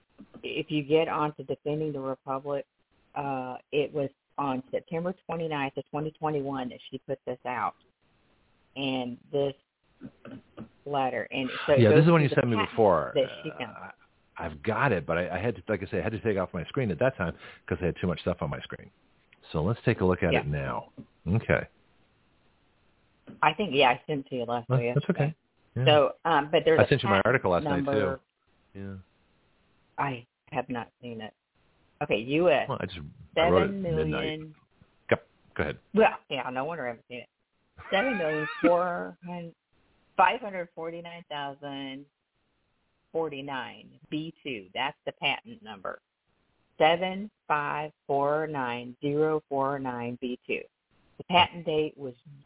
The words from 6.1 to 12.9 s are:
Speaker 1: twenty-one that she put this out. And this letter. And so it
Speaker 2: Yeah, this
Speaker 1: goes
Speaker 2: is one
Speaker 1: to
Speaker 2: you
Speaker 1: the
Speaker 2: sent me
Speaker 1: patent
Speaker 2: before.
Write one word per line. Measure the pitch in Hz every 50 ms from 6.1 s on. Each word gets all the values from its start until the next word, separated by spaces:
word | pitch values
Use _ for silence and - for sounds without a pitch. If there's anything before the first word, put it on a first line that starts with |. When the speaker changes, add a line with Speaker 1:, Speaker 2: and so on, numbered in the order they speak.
Speaker 1:
twenty-one | 151 - 160 151 151 143 135 139 139 135 127 120
that | 113 107 - -
she | 139 131
put | _ - 135 - -
this | 127 127 - -
out. | 123 123 113 101 87 - _ _ _ _ _ _ _ _ _ _ _ _ _ _ _ _ _ _ _ -
And | 135 139 135 131 131 123 123 123 - _ -
this | 143 143 143 139 - _ _ _ _ _ _ _ _ - - - _ _ - - - - - _ _ - 113 - _ _ -
letter. | 143 143 135 131 127 123 113 101 -
And | - 131 131 123 - - -
so | - 147
it | 131
Speaker 2:
Yeah, | 117 104
this | 151 160
Speaker 1:
goes | 156
Speaker 2:
is | 170
one | 170 160
Speaker 1:
to | 147
Speaker 2:
you | 131
Speaker 1:
the | -
Speaker 2:
sent | 147 127 120
me | 117
Speaker 1:
patent | 104 101 -
Speaker 2:
before. | - 113 110 98